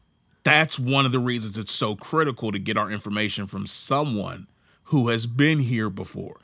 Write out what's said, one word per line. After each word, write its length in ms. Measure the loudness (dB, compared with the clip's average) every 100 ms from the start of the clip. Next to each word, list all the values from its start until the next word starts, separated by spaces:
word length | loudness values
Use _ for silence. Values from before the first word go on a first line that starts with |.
| _ _ _ _
That's 340 | 4 4 4 0
one 280 | 2 2 4
of 60 |
the 60 | 2
reasons 400 | 0 -2 -4 -6
it's 140 | -4
so 240 | 0 0 -2
critical 560 | -2 0 0 0 -2
to 60 | -2
get 180 | -2 -2
our 120 | -2
information 560 | -4 -4 -2 -2 -4 -8
from 200 | -6 -4
someone 800 | -4 -2 0 0 -2 -4 -8 -14 _ _ _
who 240 | 0 2 4
has 180 | 2 0
been 320 | 4 4 4
here 300 | 2 0 -2
before 460 | -4 -10 -10 -12 -14